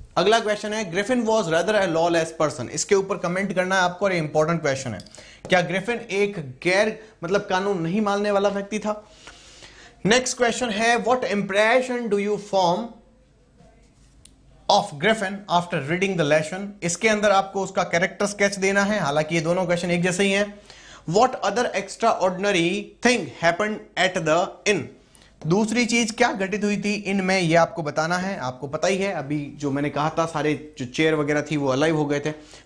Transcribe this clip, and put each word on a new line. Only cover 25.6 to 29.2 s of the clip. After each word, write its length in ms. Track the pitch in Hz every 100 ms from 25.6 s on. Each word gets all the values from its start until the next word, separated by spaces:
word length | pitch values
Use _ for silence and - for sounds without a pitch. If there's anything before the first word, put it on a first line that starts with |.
| 220 220 226
चीज 240 | 233 233
क्या 220 | - 240
घटित 320 | 208 190 202
हुई 120 | 208 208
थी 180 | 208
इनमें, 460 | 208 202 196 185 190
ये 140 | 170
आपको 280 | 165 165 -
बताना 360 | 147 147 160 180
है। 200 | 190 190
आपको 280 | 127 127 135
पता 220 | 151 175
ही 80 | 196
है, 160 | 196
अभी 400 | 175